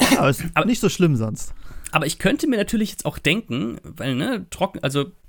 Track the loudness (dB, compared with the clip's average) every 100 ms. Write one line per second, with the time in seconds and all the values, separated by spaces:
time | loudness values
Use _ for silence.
0 | 2 4 4 2 0 2 2 2 2 4
1 | 4 4 0 -4 -8 -8 -10 -12 -4 -2
2 | -2 0 0 2 2 0 0 0 -2 -2
3 | -6 0 2 0 0 -4 -4 -6 -12 -8
4 | -4 -2 -2 -4 -8 -4 -4 -2 -2 -2
5 | -4 -10